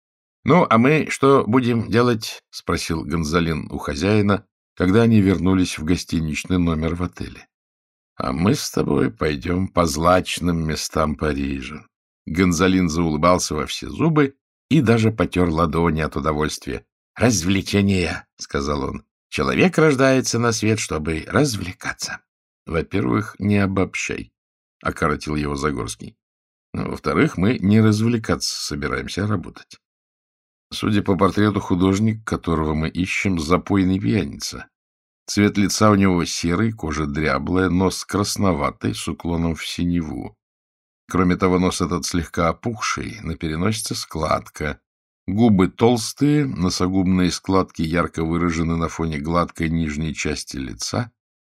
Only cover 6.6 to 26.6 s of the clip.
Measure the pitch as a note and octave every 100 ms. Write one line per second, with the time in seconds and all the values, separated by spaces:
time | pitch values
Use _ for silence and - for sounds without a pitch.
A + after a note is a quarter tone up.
6.6 | E2+ D#2 D#2+ F2 F2 - G2+ - - _
7.6 | _ _ _ _ _ - B1+ C2+ G2 D3
8.6 | - - - C#2+ C2 - D#2 C#2 F2+ F2
9.6 | F#2+ - E2+ D2 E2+ F2+ - - F2 E2
10.6 | D#2 D2 - D#2+ D2+ D2 D#2 C#2 C#2+ C#2
11.6 | B1+ D#2 - _ _ _ - D#2+ F#2 D#2
12.6 | F#2+ F#2 F2 E2 E2 D2+ F2 F2 - D2+
13.6 | C#2 - B1+ - D#3+ D3+ C#3 - _ _
14.6 | - D#3+ A2+ A#2 A2 A2 E2+ F2+ E2+ D#2
15.6 | E2+ E2 E2+ D#2 D2+ D2 D2+ D2+ D2+ -
16.6 | - A1+ - _ _ - A#2+ G2 F2 G2
17.6 | - G2+ G2 F#2+ D#2+ - - - - C#2+
18.6 | C#2 D2 C2+ - - _ _ - C2+ C#2+
19.6 | F3+ E3+ D#3 C3 C3+ C3 A2+ A#2 A#2 A2
20.6 | G#2+ A2 - D#2+ D#2+ D#2+ E2+ A2+ C#3+ G2+
21.6 | F2+ - - - - - _ _ _ _
22.6 | - E2 D2+ G2 B2 A2 G#2 - G#2 G2+
23.6 | G2 F#2+ F2+ - - - - _ _ _
24.6 | _ _ D2 - D#2+ C#2+ D2+ D2+ D2 C#2+
25.6 | D2 C2 A1+ - - - _ _ _ _